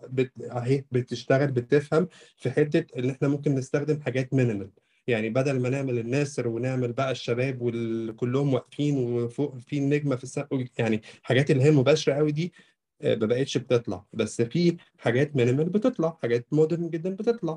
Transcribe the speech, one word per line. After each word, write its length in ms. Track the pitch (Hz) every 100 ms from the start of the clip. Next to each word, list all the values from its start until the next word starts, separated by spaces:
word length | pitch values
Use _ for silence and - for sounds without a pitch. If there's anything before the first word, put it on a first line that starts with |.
| 127
بت-، 340 | 127 127 -
أهي 420 | 117 123 120 139 -
بتشتغل، 580 | 127 123 120 - 135 143
بتفهم 560 | 123 120 143 147 156 180 - - _
في 140 | 127
حتة 480 | 147 151 160 160 135
إن 120 | 123
إحنا 180 | 127 143
ممكن 260 | 143 143
نستخدم 460 | 131 123 143 147 147
حاجات 340 | - 135 131
مينيمال. 360 | 135 120 101 95 _ _ _ -
يعني 200 | 113 110
بدل 320 | 123 139 131
ما 80 | 123
نعمل 300 | 139 135 120
النسر 500 | 113 139 143 - 120
ونعمل 440 | 113 127 131 120
بقى 180 | 120 131
الشباب 520 | 131 - 120 135 123
وال-، 540 | 120 117 113 113 113 110
كلهم 380 | 123 131 143
واقفين 440 | 123 - - 147 139
وفوق 600 | 120 120 117 127 143 127
في 200 | - 147
النجمة 380 | 139 147 147 127
في 80 |
السقف، 440 | 131 143 135 139 123 -
يعني 240 | 113 110 - -
حاجات 280 | - 127 147
اللي 120 | 139
هي 40 | 143
المباشرة 460 | 156 135 156 -
قوي 180 | 139 151
دي، 200 | 151 175 - _ _ _ _
آه، 120 | 117
ما 120 | 110 110
بقتش 320 | 123 120 135
بتطلع، 460 | - 120 113 92 -
بس 300 | 110 107 -
في 340 | 117 165 175 170 _ _
حاجات 380 | 123 120 147 135
مينيمال 320 | 120 135 170
بتطلع، 500 | 208 254 254 165 -
حاجات 240 | 120 120 -
مودرن 380 | 147 156 170 170
جدًا 200 | 165 185
بتطلع، 420 | 190 220 233 160